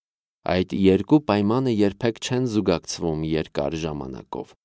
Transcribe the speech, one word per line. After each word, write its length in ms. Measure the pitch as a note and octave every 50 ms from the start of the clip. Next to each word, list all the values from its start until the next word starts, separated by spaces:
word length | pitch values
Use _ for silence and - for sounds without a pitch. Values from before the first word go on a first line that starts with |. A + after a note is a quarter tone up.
| _ _ _ _ _ _ _ _ -
Այդ 280 | - E2+ F#2 F#2 - -
երկու 460 | - G2 F#2+ F#2 F#2+ G2+ - D3+ D#3
պայմանը 540 | D3 - G2+ G#2 G2+ G2+ A2+ C3 C3+ B2+ A#2
երբեք 480 | G#2 G#2 G2+ F#2+ - - A#2 - -
չեն 240 | - - B2+ B2 C3 B2
զուգակցվում 760 | G#2+ G#2+ F#2+ G2 E2+ D#2 - - - - E2+ E2+ D#2+ D#2 D#2+
երկար 500 | D#2+ D#2 D#2 D#2 - - - C#2+ C#2+ D#2+
ժամանակով 760 | D#2+ D#2+ D#2+ D2 C#2+ C2 C2 C2 A#1+ - - - - - - - _ _